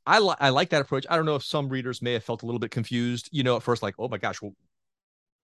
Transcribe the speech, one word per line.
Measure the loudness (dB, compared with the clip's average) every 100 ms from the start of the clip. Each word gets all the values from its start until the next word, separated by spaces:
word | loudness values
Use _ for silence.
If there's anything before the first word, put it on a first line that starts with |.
| 4
I | 6
li-, | 6 4
I | 4
like | 4 2
that | 0
approach. | 0 -4 0
I | 0
don't | 0
know | -2
if |
some | -2 -4 -2
readers | -4 -6 -4
may | -2
have | -2
felt | -4 -6
a | -4
little | -4
bit | -4
confused, | -4 -2 0 0 -2 -4
you | 0
know, | 2 2
at |
first, | 0 0
like, | -2 -6
"Oh | -6
my | -4
gosh, | -4 -6
well, | -12 -16 _ _ _ _ _ _ _ _ _